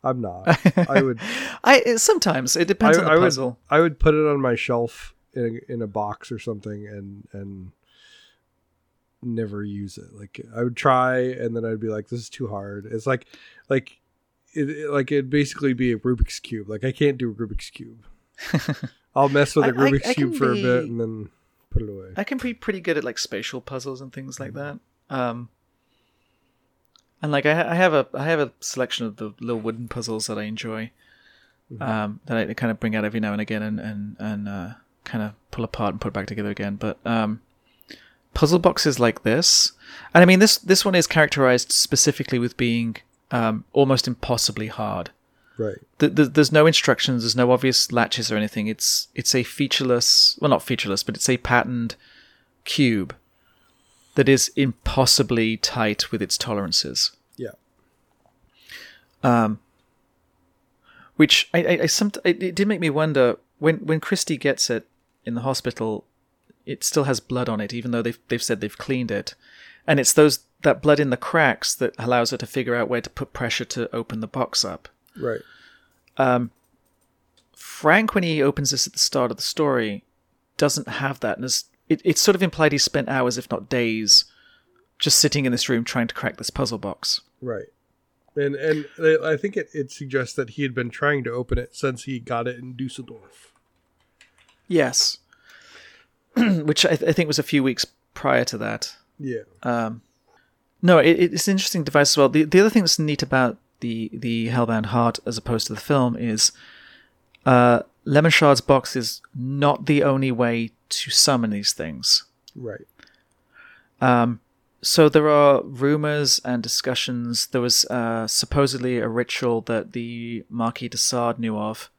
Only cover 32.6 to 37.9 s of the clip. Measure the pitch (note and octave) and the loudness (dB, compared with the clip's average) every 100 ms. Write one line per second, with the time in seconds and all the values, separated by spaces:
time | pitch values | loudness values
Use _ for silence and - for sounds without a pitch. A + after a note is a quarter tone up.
32.6 | A#2+ A2 A2+ A2 G#2+ A2+ G#2 G#2 G#2+ G#2+ | -4 -2 -4 -2 -2 -2 -4 -4 -4 -4
33.6 | G#2+ G#2+ G#2+ G#2 G#2 - G#2+ G#2 G2+ G2+ | -4 -6 -6 -8 -10 -10 -8 -6 -8 -8
34.6 | F2+ A#2+ _ _ - A2+ G#2+ G#2 _ - | -10 -14 _ _ -10 -6 -6 -10 _ -8
35.6 | A2+ - G#2 G2+ A#2 G2 F#2+ G#2+ G2+ G2+ | -8 -4 -4 -4 -6 -6 -8 -6 -6 -6
36.6 | G2+ G2+ G#2+ - - A#2 G#2+ A2+ _ _ | -6 -6 -8 -6 -4 -2 -2 -6 _ _
37.6 | _ _ _ | _ _ _